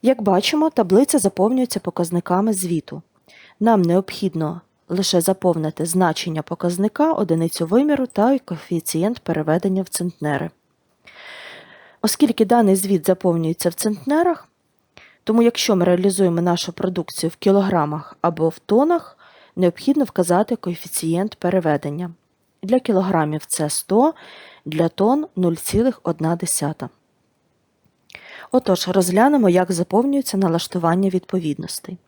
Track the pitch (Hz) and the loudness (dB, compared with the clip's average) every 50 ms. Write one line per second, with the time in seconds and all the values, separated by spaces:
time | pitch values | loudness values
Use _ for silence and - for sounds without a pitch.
0 | - 233 262 247 214 202 190 180 208 - - 302 311 320 - - 220 175 190 202 | 2 2 0 2 2 2 2 2 2 0 0 0 0 0 2 0 0 4 4 4
1 | 269 - - 285 - 196 - - 185 220 254 262 254 240 - 196 - - - - | 4 4 2 0 0 0 0 0 0 0 2 0 -2 -2 -4 -6 -6 -6 -4 -4
2 | 175 170 175 175 - - 180 185 202 226 220 185 185 180 175 160 - - - 147 | -4 -2 -2 -4 -2 0 0 0 0 0 -2 -2 -2 -2 -4 -4 -4 -6 -14 -16
3 | - _ _ _ _ _ - - - - _ _ 208 226 226 208 180 170 170 185 | -16 _ _ _ _ _ -20 -20 -20 -20 _ _ 2 4 4 4 4 4 2 2
4 | 190 - - - - 190 - 160 160 151 170 175 - _ _ _ _ _ 175 185 | 0 -2 -8 -4 -4 -4 -2 -2 -4 -4 -6 -8 -14 _ _ _ _ _ -4 -2
5 | 196 - - 180 165 - 190 190 - 185 170 165 156 156 160 - 165 170 165 180 | -2 2 2 2 2 2 0 0 2 0 0 0 -2 -6 -4 -6 -6 -4 0 2
6 | 185 170 160 - - 180 160 156 151 - 175 - - 175 175 180 196 214 _ - | 2 2 0 -2 -4 -6 -6 -6 -6 -8 -10 -4 -4 -4 -2 0 -2 -2 _ 0
7 | 294 320 320 - - 165 165 165 165 165 - - 170 160 185 233 277 302 294 269 | 0 0 2 0 0 0 0 0 0 -2 -2 -4 -4 0 2 2 2 2 2 0
8 | 262 240 - - 208 240 277 262 _ - 180 160 - - 175 165 - - - 156 | -2 -4 -2 0 2 2 2 0 _ -6 -12 -12 -8 -4 -4 -4 -4 -4 -4 -2
9 | 170 208 240 - _ - 165 156 151 156 156 175 - 202 185 190 190 180 - - | -2 -2 -2 -4 _ -4 -4 -2 0 0 0 0 0 0 -2 -2 -4 -6 -6 -6
10 | 175 180 175 _ - 151 147 139 - 165 _ _ _ _ _ _ _ _ _ _ | -6 -6 -6 _ -4 -4 -4 -4 -4 -8 _ _ _ _ _ _ _ _ _ _
11 | _ - - - - - - - - - - - - - - - - - _ _ | _ -20 -20 -20 -20 -20 -20 -20 -20 -20 -20 -20 -20 -20 -20 -20 -20 -20 _ _
12 | - 220 - - 294 269 233 - 226 190 240 240 226 202 190 190 190 196 202 175 | -4 -4 0 2 2 2 4 2 2 2 4 4 4 4 4 2 2 0 0 0
13 | 151 - 185 180 - 185 170 170 165 160 165 _ - 175 165 - - 220 214 202 | 2 2 0 2 2 0 0 0 0 -2 -4 _ -2 -4 -4 -2 -4 -4 -4 -4
14 | - - 285 311 339 359 330 - - _ _ _ _ _ _ _ _ _ _ - | -4 -2 0 2 2 2 0 -2 -8 _ _ _ _ _ _ _ _ _ _ -20
15 | - - _ _ _ - 220 226 233 233 233 - - - 220 185 175 180 180 180 | -20 -20 _ _ _ 0 2 4 4 4 2 0 0 0 2 2 4 4 2 4
16 | 185 196 190 185 196 180 170 170 170 180 175 175 - - 175 - - 185 180 185 | 2 0 2 2 0 2 2 0 0 0 0 -2 -2 -8 -8 -6 -6 -4 -4 -4
17 | 160 - - - - 160 - _ - 202 190 202 196 190 196 170 151 147 151 156 | -8 -8 -8 -6 -6 -6 -6 _ 0 2 4 4 2 2 2 0 0 0 -2 -6
18 | 147 - - _ - 170 170 160 160 165 156 - _ _ 208 226 277 320 349 339 | -8 -12 -18 _ -4 -4 -2 0 -2 -2 -2 -4 _ _ 2 2 2 2 0 -2
19 | - - - _ - - _ - - _ _ - 185 175 170 - - - 277 302 | -2 -6 -20 _ -20 -20 _ -20 -20 _ _ 0 0 0 0 0 -2 0 2 2
20 | 277 - - - 180 175 175 180 214 - 240 220 - 185 175 - - 170 - - | 0 -2 0 -4 0 2 2 2 2 0 -2 -6 -4 -8 -8 -8 -10 -10 -8 -6
21 | - 160 165 170 190 214 - _ - 175 185 190 170 165 147 143 - 147 143 156 | -4 -2 -2 -2 -2 -4 -8 _ -4 0 0 0 0 0 0 0 -2 -6 -8 -8
22 | 180 175 170 _ _ _ _ _ _ _ _ _ - 190 233 254 247 - 220 185 | -8 -10 -12 _ _ _ _ _ _ _ _ _ -4 0 0 0 2 2 0 2
23 | 190 185 190 165 156 151 151 156 - - - - 156 147 - - - _ 190 214 | 2 2 0 0 0 0 -2 -6 -6 -8 -6 -4 -4 -4 -4 -6 -4 _ 2 2
24 | 254 311 330 - - - - - - - - - _ 160 156 156 170 165 _ - | 2 2 0 -2 -14 -20 -20 -20 -20 -20 -20 -18 _ -8 -2 0 0 0 _ 0
25 | 190 220 254 294 302 - _ - 185 175 170 160 - - - 196 233 262 240 - | 2 2 2 0 -2 -4 _ -2 0 0 0 -2 -6 -2 0 0 0 0 -2 -2
26 | _ - 165 - 156 160 170 170 - 175 - - 151 143 151 _ - 151 _ _ | _ -6 -4 -2 -2 -2 -2 -2 -4 -4 -4 -4 -4 -4 -6 _ -10 -14 _ _
27 | _ _ _ _ _ _ _ _ _ _ _ _ _ _ _ _ _ _ _ _ | _ _ _ _ _ _ _ _ _ _ _ _ _ _ _ _ _ _ _ _
28 | _ _ - - - - - - - - - 254 - - 185 175 - - 180 196 | _ _ -20 -20 -20 -20 -20 -20 -18 -2 -2 -2 2 2 0 0 0 0 2 2
29 | 185 175 180 196 233 277 294 285 226 190 175 185 185 180 190 165 175 _ - 202 | 2 2 4 4 4 4 4 4 4 4 4 4 2 2 0 -4 -2 _ 0 0
30 | 240 277 277 277 262 - - 190 190 180 165 170 - - - 185 170 170 165 180 | 0 2 0 0 -2 -2 -2 0 0 2 0 0 -2 -4 -6 -2 0 0 2 2
31 | 196 196 185 185 - _ - 185 170 156 143 - 156 - - - _ - 180 175 | 0 0 0 -2 -4 _ -6 -4 -2 -4 -6 -6 -8 -10 -12 -12 _ -14 -16 -16
32 | _ | _